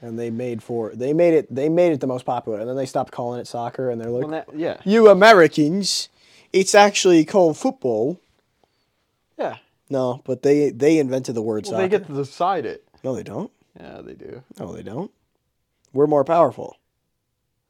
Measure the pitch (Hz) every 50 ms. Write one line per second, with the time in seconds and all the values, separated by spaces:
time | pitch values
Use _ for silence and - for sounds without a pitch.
0 | 123 117 113 113 117 117 113 113 123 123 120 113 - - 120 117 113 101 - 110
1 | 123 139 151 165 175 170 165 151 117 - 123 131 143 156 165 170 180 175 156 131
2 | 139 131 127 123 - - 127 120 - 117 110 101 110 123 127 135 135 127 - 139
3 | 131 - - - 123 120 123 123 107 - - 120 117 120 - - 131 127 120 113
4 | - - 120 123 147 151 160 156 - - - 151 170 151 - - - 190 208 233
5 | 220 208 190 180 202 226 226 185 160 151 - 156 151 147 175 202 190 180 - -
6 | - - _ _ _ _ _ _ _ _ - 185 190 - - 208 208 202 202 -
7 | - 185 175 160 156 - - 202 180 160 147 - - 262 - _ - 127 113 107
8 | 113 143 175 - _ _ _ _ _ _ _ _ _ _ _ _ _ _ _ _
9 | _ _ _ _ _ _ _ - 262 151 110 - _ _ _ _ _ - 139 131
10 | 127 123 123 139 - - 131 120 - 143 147 147 147 135 - 117 139 151 160 160
11 | 143 127 131 131 131 - 123 117 107 113 107 107 - - 110 - 190 185 214 202
12 | - 151 139 139 143 - - - 170 185 196 170 123 98 80 - _ _ _ _
13 | - 131 127 95 - - 98 123 196 - _ _ _ _ _ - - - - -
14 | - - 65 - - - - 123 135 _ - - - 87 - - 87 95 104 135
15 | 190 - _ _ _ _ _ _ _ _ _ _ _ _ _ _ _ _ - 131
16 | 147 151 151 143 135 151 165 170 160 - - - - - - _ _ _ _ _
17 | _ _ _ _ _ _ _ _ _ _ _ _ _